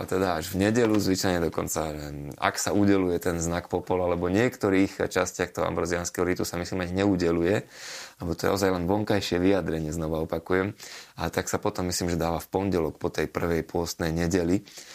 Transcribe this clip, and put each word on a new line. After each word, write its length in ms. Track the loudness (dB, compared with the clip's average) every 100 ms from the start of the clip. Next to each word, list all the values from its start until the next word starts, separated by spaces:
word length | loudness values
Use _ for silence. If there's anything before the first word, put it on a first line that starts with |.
teda 400 | 0 0 0 0
až 80 | -2
v 160 | 2 4
nedeľu, 320 | 4 4 4
zvyčajne 400 | 2 2 2 2
dokonca, 560 | 0 -2 -2 -2 -4
že 400 | -6 -8 -8 -10
ak 200 | -2 -2 0
sa 160 | 0
udeluje 400 | 4 6 6 4 2
ten 160 | 0 0
znak 320 | 0 -2 -2
popola, 400 | -4 0 0 0
lebo 160 | 0 2
v 160 | 2
niektorých 640 | 2 2 2 4 4 0 -2
častiach 480 | 0 -2 -2 -4
toho 160 | -2 -2
ambroziánskeho 560 | 0 0 -2 -2 0 0
ritu 160 | 0
sa, 160 | -2 -4
myslím, 240 | -4 -4
ani 160 | -2 0
neudeluje, 640 | 2 4 2 2 2 0 -2 -14 -14 -14 -16 -10
lebo 160 | -6
to 120 | -2 0
je 40 |
ozaj 240 | 2 2
len 160 | 2 2
vonkajšie 480 | 0 2 0 0 2
vyjadrenie, 560 | 4 4 0 -4 -4
znova 240 | -4 -2 -2 -4
opakujem. 480 | -6 0 0 0 -6 -16 -16 -16
A 160 | -8 -4
tak 160 | -2 -2
sa 160 | -2
potom, 240 | -2 -2 -2
myslím, 240 | -2 0
že 80 | 0
dáva 240 | 0 -2
v 80 | -2
pondelok 480 | -2 0 0 0 -2
po 80 | -4
tej 240 | -2 -2
prvej 320 | -2 0 -2 -2
pôstnej 400 | -4 -4 -4 -2
nedeli. 560 | 0 2 2 2 0 -2 -18 -18